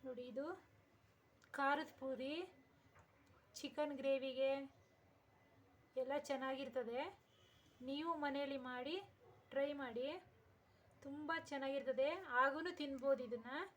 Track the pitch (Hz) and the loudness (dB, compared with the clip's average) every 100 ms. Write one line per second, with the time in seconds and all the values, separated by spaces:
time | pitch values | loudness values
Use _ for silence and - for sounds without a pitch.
0 | 262 240 247 247 302 370 - - - - | -8 -8 -4 -2 -2 -4 -10 -20 -20 -20
1 | - _ - - - - 277 285 311 - | -20 _ -20 -20 -10 2 4 4 0 -6
2 | 269 254 262 311 370 - - - - - | -4 -4 -4 -4 -6 -12 -20 -20 -20 -20
3 | - - - - - - 285 - 302 277 | -20 -20 -20 -20 -18 -10 -8 -2 -2 0
4 | 269 269 269 254 269 277 269 - - - | 2 2 2 2 2 2 -2 -14 -20 -20
5 | - - _ - - - - - - 262 | -20 -20 _ -20 -20 -20 -20 -20 -10 -4
6 | 254 285 277 269 262 269 269 247 226 240 | 0 0 0 -2 0 -2 -2 -2 -2 -2
7 | 320 381 _ - - - - - 254 277 | -4 -6 _ -20 -20 -20 -20 -12 -6 -2
8 | 330 330 294 277 285 277 254 247 254 359 | 0 0 0 0 -2 -2 -4 -4 -2 -4
9 | 392 - - - - 269 285 285 262 226 | -6 -18 -20 -20 -4 0 2 0 -4 -2
10 | 262 349 - - - - - - - - | -2 -4 -10 -20 -20 -20 -20 -20 -20 -14
11 | 277 285 302 320 320 277 269 277 240 240 | -10 -6 0 0 0 -2 0 0 0 2
12 | 277 349 349 247 269 285 339 359 294 269 | 4 2 2 6 6 6 -2 -2 -4 0
13 | 269 269 247 233 226 277 381 | 4 4 2 -4 -4 -4 -6